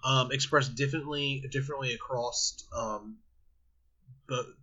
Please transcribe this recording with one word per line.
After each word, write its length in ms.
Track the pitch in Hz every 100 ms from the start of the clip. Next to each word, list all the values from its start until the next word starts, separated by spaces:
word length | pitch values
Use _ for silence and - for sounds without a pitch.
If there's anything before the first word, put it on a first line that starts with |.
um, 280 | 135 135 127
expressed 420 | 135 - 147 135 113
differently, 680 | 139 160 143 147 143 135 131
differently 420 | 139 139 139 131
across, 720 | 113 - 127 120 - - - - 117
um, 440 | 113 107 107 - _ _ - _ _ _ _ _ - 127 -
the, 260 | 127 - -